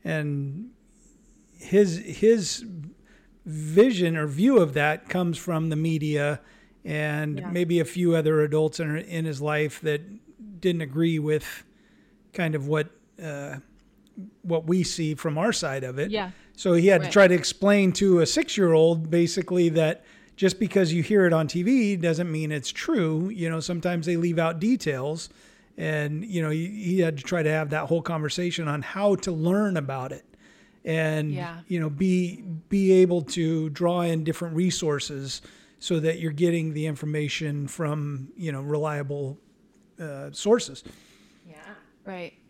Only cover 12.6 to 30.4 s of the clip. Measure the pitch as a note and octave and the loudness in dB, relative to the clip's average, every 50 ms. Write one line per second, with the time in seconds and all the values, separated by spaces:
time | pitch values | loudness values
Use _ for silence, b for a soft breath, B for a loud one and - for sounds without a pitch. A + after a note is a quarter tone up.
12.6 | C3+ C#3+ D#3 D3+ D3+ D#3+ _ _ _ _ _ - F3 D#3 D3 C#3+ C#3 C#3+ C#3+ C3+ | -2 0 0 0 -2 -4 _ _ _ _ _ -16 -12 -12 -10 -10 -10 -12 -12 -14
13.6 | - _ _ _ _ _ _ _ _ _ _ - F#3 G#3 _ _ - F3 E3 D#3+ | -16 _ _ _ _ _ _ _ _ _ _ -18 -18 -18 _ _ -6 -2 -2 -2
14.6 | D#3+ D#3+ F3+ F#3 F3 - - - E3 D3+ D#3 C#3 - E3 D3 D#3 F3+ A#3+ - - | 0 2 2 2 2 0 -2 -4 -2 -4 -4 -4 -4 -4 -2 0 0 0 0 0
15.6 | - D3+ C3+ C#3 C3 B2+ B2+ C3+ D3+ G3 G#3+ G#3+ G3 F3+ B B B B B - | -4 -4 -4 -6 -6 -6 -6 -4 -4 -4 -2 -4 -6 -6 B B B B B -4
16.6 | - F#3 F3 E3+ E3 G3 G3 E3+ D3+ D3 - G#3 G3 F#3 F3+ F3 - - - - | 2 4 4 6 8 8 6 6 4 4 6 8 8 8 8 4 2 -2 -4 2
17.6 | - G3+ G#3 G3+ G3 F#3 F3+ - G3+ G3 F3+ F3 D#3+ - - D4+ E4 - - G#3+ | 4 4 6 6 6 4 2 4 4 6 6 6 6 4 2 0 0 0 0 2
18.6 | F#3+ E3+ D#3+ D#3 D#3+ E3 E3+ E3 D#3+ D#3+ E3 E3+ E3+ E3 E3+ G3 E3+ - F#3 F3+ | 4 6 6 6 6 6 4 2 0 0 2 2 2 2 0 -4 -4 -2 2 2
19.6 | F3 E3+ D#3 E3 D#3+ D3+ - - b b b b b b b - G3 F#3+ F#3 - | 2 4 4 4 2 2 0 -4 b b b b b b b 0 0 0 2 2
20.6 | A3+ E3 - G3 F#3 D#3+ D#3+ F3 D3+ - A3 G3+ F#3+ F3 E3 D#3+ D#3+ C#3+ - F3 | -4 0 2 2 2 4 2 0 0 2 4 4 6 6 4 2 0 0 -2 -2
21.6 | F3 G#3+ C4+ C4 A3+ G3+ G3+ F3+ E3 E3+ D#3+ D#3 F3 F3 D#3 D#3 D#3 D3+ D3+ D3 | 0 2 4 4 4 2 0 0 0 0 0 0 -2 -2 -2 -4 -4 -4 -4 -4
22.6 | B2+ - - - - - E4 A#3+ E3+ D#3+ D#3 D#3 F3 F#3+ A3+ G3 E3 E3 E3 E3 | -6 -8 -10 -8 -4 0 0 2 2 2 0 0 -2 -4 -4 -4 -4 -4 -4 -4
23.6 | D3+ - F3 E3+ D#3 F3+ F3 E3+ D#3 F3 F3 E3 E3+ F3 E3 E3 E3 D#3+ E3+ D#3+ | -4 -4 -6 -4 -2 -2 -2 -2 -2 -2 -2 0 0 0 2 2 0 0 0 0
24.6 | E3+ A3 C4 - - D#3 C#3+ C3 B2+ D3 D#3 E3 - - b b b b b b | 0 0 0 0 0 -2 -2 -2 -4 -4 -6 -6 -10 -14 b b b b b b
25.6 | b b b - E3+ D#3 D#3 D3+ D3 D3 D3+ D3+ G3 A3+ F#3+ E3+ D#3+ D#3 D3+ D#3+ | b b b -6 -4 -4 -2 -2 -2 -4 -6 -6 -8 -6 -4 -2 -2 -2 -2 -2
26.6 | E3 F#3 G#3 G#3+ G#3 E3+ F#3 F#3+ F3 E3 D#3+ C#3 C3 - F#3 F3 D#3 D3+ D#3 D#3 | -4 -6 -8 -6 -4 0 2 2 2 2 0 -4 -6 -4 -2 0 0 2 0 0
27.6 | D#3 D3 D3+ D3+ D#3+ C3 E3 E3+ D#3+ - E3+ D#3+ D3+ D3 - - F3+ F3+ D3+ - | -2 -2 -4 -4 0 0 0 0 0 -2 -4 -4 -4 -4 -4 -4 -4 -4 -4 -4
28.6 | E3 D3+ C#3+ D3 B2+ - - F#3+ G3+ G3+ G3 F#3 - F#3+ F3 D#3 D#3 F3 F#3 G3+ | -4 -4 -4 -4 -6 -8 -6 0 2 2 2 2 0 -4 -4 0 0 2 2 2
29.6 | G#3+ G#3 F#3 D#3+ C#3+ C3 C3+ C3 B2+ C3 B2 - - _ b b | 2 0 0 -2 -2 -4 -6 -6 -8 -8 -10 -14 -16 _ b b